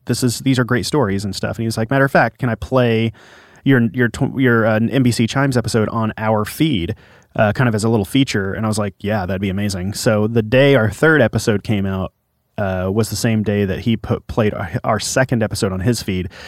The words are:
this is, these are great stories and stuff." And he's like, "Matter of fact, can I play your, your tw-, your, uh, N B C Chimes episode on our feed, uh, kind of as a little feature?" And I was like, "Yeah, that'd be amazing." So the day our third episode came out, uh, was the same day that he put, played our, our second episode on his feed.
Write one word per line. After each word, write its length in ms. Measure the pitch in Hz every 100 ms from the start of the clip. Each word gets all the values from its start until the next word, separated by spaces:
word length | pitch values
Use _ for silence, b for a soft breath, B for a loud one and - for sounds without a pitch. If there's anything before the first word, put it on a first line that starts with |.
| -
this 160 | 120
is, 160 | 127 -
these 200 | 135 131
are 60 |
great 220 | 117 123 -
stories 400 | 151 104 98 98
and 100 | -
stuff." 220 | 107 101
And 60 |
he's 120 | 113 113
like, 140 | 113
"Matter 160 | 135 135
of 40 |
fact, 280 | 175 127 -
can 100 | 123
I 60 |
play 580 | 113 - 131 120 113 113 b b b b b
your, 180 | 139 131 117
your 160 | 123 120
tw-, 300 | - 135 -
your, 260 | 127 117
uh, 120 | 110 110
N 260 | 113 135
B 80 | 123
C 160 | 113 113
Chimes 320 | 139 139 123
episode 320 | 110 113 104
on 240 | 113 110 -
our 300 | 110 107 104
feed, 480 | - 160 107 85 b b b b -
uh, 160 | 107
kind 160 | 120 123
of 60 |
as 100 | 107
a 60 | 113
little 160 | 113 95
feature?" 480 | 135 135 107 95
And 100 | 98
I 40 | 110
was 100 | 107
like, 160 | 101 -
"Yeah, 260 | 101 107 90
that'd 160 | 95
be 80 | 98
amazing." 420 | 95 104 92 95
So 340 | - 123 107 107
the 160 | 117
day 320 | 107 127 139
our 160 | 135 110
third 300 | - 156 156
episode 420 | 110 110 - 101
came 220 | - 104
out, 300 | 98 95 90 - _ _ _ -
uh, 320 | 98 92 95
was 160 | 107 107
the 80 | 98
same 260 | 120 110
day 220 | 104 101
that 160 | 98 -
he 160 | 117 110
put, 300 | - - -
played 260 | - 104
our, 180 | - 98 -
our 160 | - 104
second 420 | - 131 131 120
episode 300 | 107 - 104
on 80 | 92
his 220 | 92 117
feed. 260 | - 92 90 B